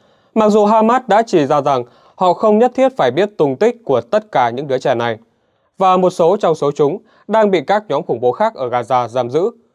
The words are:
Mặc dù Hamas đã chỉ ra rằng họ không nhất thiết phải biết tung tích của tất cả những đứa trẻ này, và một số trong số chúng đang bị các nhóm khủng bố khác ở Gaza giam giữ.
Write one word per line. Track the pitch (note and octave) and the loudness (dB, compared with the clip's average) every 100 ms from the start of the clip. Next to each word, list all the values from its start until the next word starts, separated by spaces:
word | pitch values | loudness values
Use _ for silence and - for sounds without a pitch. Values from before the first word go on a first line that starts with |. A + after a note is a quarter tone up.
| _ _ _ A3 | _ _ _ 0
Mặc | G#3+ | 2
dù | G#3+ G#3 | 2 2
Hamas | A3+ A3 B3+ B3+ | 2 2 0 0
đã | A3 | 0
chỉ | A#3 F3+ C3+ | 2 0 2
ra | D3 | 0
rằng | C#3+ C3 A#2+ _ _ - | 0 -2 -4 _ _ -2
họ | F#3 | -2
không | E3+ A3 G#3+ | 2 2 2
nhất | B3 B3+ | 2 2
thiết | C4 C4 | -2 2
phải | C3 | -2
biết | C3 G#3 - | 0 -4 0
tung | C#3+ C3 | -2 0
tích | A3+ A#3 - | -2 -2 -2
của | G3 | -2
tất | - G#3+ G#3+ | 0 -4 -2
cả | D3 B2 | -2 -2
những | A#2+ D3 | -2 -6
đứa | C3 | -4
trẻ | D3 A#2+ | -2 -2
này, | A#2 A2 _ _ _ _ _ - | -2 -6 _ _ _ _ _ -2
và | F#3 F#3 | 0 2
một | F3+ | 0
số | F3+ E3 G#3 | 2 0 2
trong | F#3 D#3 | 0 0
số | C#3+ | -2
chúng | D3 C#3+ F#3+ _ _ - | 0 -2 -2 _ _ -4
đang | A3 G#3 | 0 2
bị | F3+ | 0
các | C#3+ G#3 G#3+ | 0 -4 -2
nhóm | C#3+ | -6
khủng | F3+ B2 | -4 -2
bố | B2 | -2
khác | A#2+ G#3+ - | 0 -4 -2
ở | B2+ | -4
Gaza | B2 A2+ B2+ A#2 | -4 -2 -2 -2
giam | B2+ A#2+ | -4 -2
giữ. | C#3+ G#3+ - _ | -2 -2 -6 _